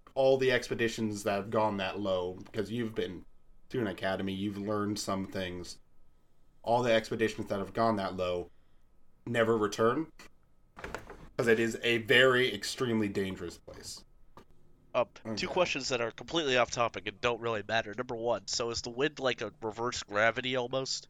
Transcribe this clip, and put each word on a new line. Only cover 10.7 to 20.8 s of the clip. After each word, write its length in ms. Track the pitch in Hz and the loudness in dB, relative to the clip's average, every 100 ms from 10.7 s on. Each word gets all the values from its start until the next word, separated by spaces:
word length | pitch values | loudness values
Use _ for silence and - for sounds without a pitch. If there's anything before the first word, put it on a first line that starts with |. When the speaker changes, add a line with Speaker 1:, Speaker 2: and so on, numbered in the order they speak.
| - - - - - - - | -16 -12 -12 -12 -18 -10 0
Speaker 1:
'cause 100 | 120 | 4
it 120 | 113 | 4
is 200 | 117 110 | 4 0
a 160 | 117 117 | 0 0
very 540 | 107 123 131 123 127 | 6 8 8 6 4
extremely 540 | 104 - - 127 110 104 | 0 -6 -4 0 0 0
dangerous 480 | 101 95 92 87 - | 0 -4 -4 -10 -12
place. 460 | - - - - - - - - - - - - - | -16 -16 -16 -16 -18 -20 -20 -20 -20 -20 -20 -20 -6
Speaker 2:
Uh, 120 | 127 120 - | -2 -2 -4
two 80 | 113 | -8
Speaker 1:
Okay. 160 | 110 185 | -6 -2
Speaker 2:
questions 420 | - 175 151 123 | 0 0 0 -2
that 120 | 127 | -2
are 100 | 117 | -2
completely 460 | - 123 165 147 127 | -6 -6 -2 2 4
off 120 | 117 | 2
topic 380 | - 117 101 104 | 2 -2 -2 -8
and 120 | 98 | -2
don't 180 | 123 117 | 0 0
really 220 | 117 110 98 | -2 -4 -2
matter. 280 | 110 107 104 | -2 -2 -6
Number 180 | 123 117 | -6 -4
one, 300 | 120 107 98 | 0 -2 -2
so 220 | - 120 | -4 -2
is 120 | 117 | -4
the 80 | - | -6
wind 280 | 117 151 143 | -2 -2 0
like 220 | 131 117 | -2 -2
a 100 | 107 - | -6 -6
reverse 420 | 110 104 120 120 | -8 -4 -4 -4
gravity 520 | - 104 113 113 127 127 | -2 2 4 2 -2 -2
almost? 500 | 123 135 | -2 -4